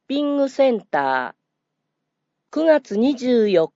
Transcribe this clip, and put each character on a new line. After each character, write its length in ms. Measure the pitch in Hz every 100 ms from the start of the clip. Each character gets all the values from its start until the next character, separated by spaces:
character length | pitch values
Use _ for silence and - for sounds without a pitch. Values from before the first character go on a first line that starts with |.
| _
ピ 140 | 277
ン 160 | 285 285
グ 100 | 277
セ 240 | 269 269
ン 80 | 220
タ 560 | - 147 135 131 123 -
ー。 40 | _ _ _ _ _ _ _ _ _ _ _
九 120 | 294
月 340 | 320 302 - 202
二 200 | 254 254
十 320 | 247 240 208
四 240 | 175 160